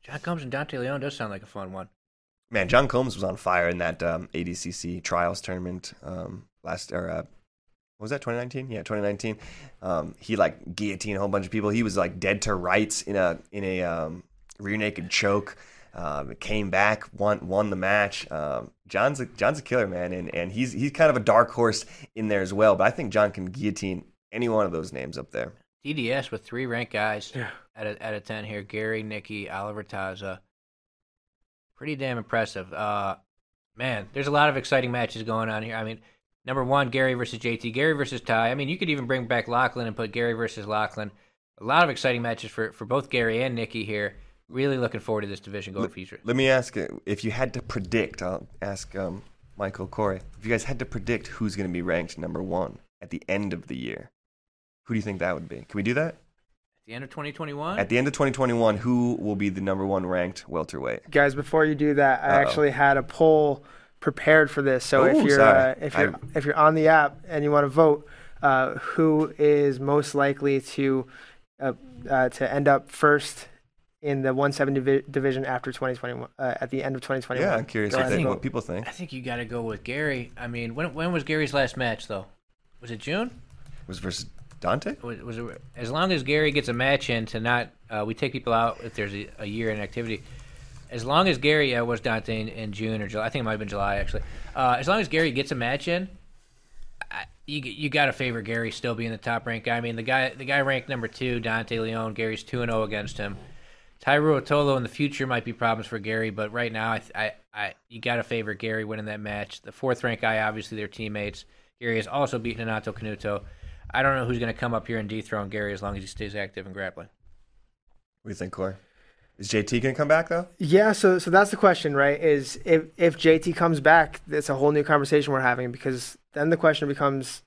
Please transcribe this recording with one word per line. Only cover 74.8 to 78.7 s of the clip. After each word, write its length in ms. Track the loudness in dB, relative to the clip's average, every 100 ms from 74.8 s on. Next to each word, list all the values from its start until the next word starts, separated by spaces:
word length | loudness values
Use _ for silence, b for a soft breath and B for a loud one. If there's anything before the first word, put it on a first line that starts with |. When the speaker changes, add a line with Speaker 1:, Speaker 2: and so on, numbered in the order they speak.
| 4 2 2
Speaker 3:
division 360 | 0 0 0 -2
after 260 | -4 -4
twenty 240 | -6 -6 -4
twenty-one, 340 | -6 -8 -10 _
uh, 160 | -4 -4
at 80 | -4
the 140 | -4
end 120 | -4 -6
of 60 |
twenty 200 | -4 -6
twenty-one. 280 | -2 -2 0
Speaker 2:
Yeah, 80 | 0
I'm 80 | -2
curious 280 | -2 0
Speaker 3:
Go 40 | 0
Speaker 2:
what 100 | 0
Speaker 3:
ahead. 40 |
Speaker 2:
they, 40 | 2
Speaker 1:
I 20 |
think, 120 | 0
Speaker 2:
what 120 | 0
people 200 | -4 -6
think. 260 | -6